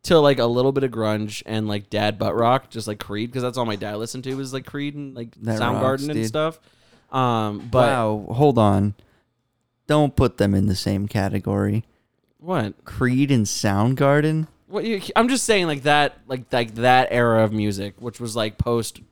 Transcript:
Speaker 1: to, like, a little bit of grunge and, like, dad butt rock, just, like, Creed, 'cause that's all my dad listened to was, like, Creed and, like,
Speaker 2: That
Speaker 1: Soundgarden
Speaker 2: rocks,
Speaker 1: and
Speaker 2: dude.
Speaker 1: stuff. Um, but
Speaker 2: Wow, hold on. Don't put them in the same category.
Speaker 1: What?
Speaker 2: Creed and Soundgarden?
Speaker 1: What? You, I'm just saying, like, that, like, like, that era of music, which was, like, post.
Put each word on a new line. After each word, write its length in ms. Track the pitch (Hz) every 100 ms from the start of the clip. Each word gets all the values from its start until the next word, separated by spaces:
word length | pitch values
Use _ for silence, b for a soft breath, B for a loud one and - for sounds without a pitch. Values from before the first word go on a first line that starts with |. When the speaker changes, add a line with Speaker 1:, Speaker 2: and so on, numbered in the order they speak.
Speaker 1:
to, 160 | - 170
like, 200 | 143 131
a 60 |
little 280 | 117 120 135
bit 120 | 139
of 60 | 135
grunge 520 | 113 107 107 104 104 -
and, 200 | 110 107
like, 220 | 104 101
dad 300 | 104 104 104
butt 180 | 104 92
rock, 320 | 117 131 -
just, 180 | 113 107
like, 120 | 104
Creed, 340 | - 104 120
'cause 80 | 131
that's 160 | 123 120
all 80 |
my 120 | 117 101
dad 180 | 104 107
listened 280 | 117 131
to 100 | 131
was, 180 | 135 131
like, 140 | 131 -
Creed 280 | 143 143
and, 200 | 143 139 127
like, 140 | 117 -
Speaker 2:
That 180 | 110 110
Speaker 1:
Soundgarden 240 | 117 110
Speaker 2:
rocks, 200 | 131 135
Speaker 1:
and 100 | 143
Speaker 2:
dude. 140 | 123 110
Speaker 1:
stuff. 340 | 151 156 160 b b b b b
Um, 560 | 131 127 113 107 104 120
but 180 | 123 120
Speaker 2:
Wow, 380 | 131 110 107 98
hold 240 | 117 147 117
on. 340 | 104 101 101 - b b b _ _ _ _ _ -
Don't 280 | 151 143
put 220 | - 127 -
them 180 | 101
in 120 | 98 101
the 100 | 95
same 320 | - 101 104
category. 760 | 104 98 98 98 101 101 104 - _ _ _ _ _
Speaker 1:
What? 460 | 165 175 107 -
Speaker 2:
Creed 460 | - - 127 127 143
and 160 | 131 104
Soundgarden? 1000 | - 107 98 117 135 139 147 156 160 156 _ _
Speaker 1:
What? 160 | 208
You, 160 | 208 202 - -
I'm 140 | 240
just 140 | 262 -
saying, 200 | 208 170
like, 180 | 143
that, 340 | 143 147 143 - -
like, 240 | 131 117
like, 220 | 127 117
that 340 | 110 123 127 127
era 320 | 120 120 113
of 120 | 107
music, 400 | 110 104 98 101 -
which 200 | 120 -
was, 160 | 120 113
like, 220 | 110 -
post. 420 | 120 117 110 - -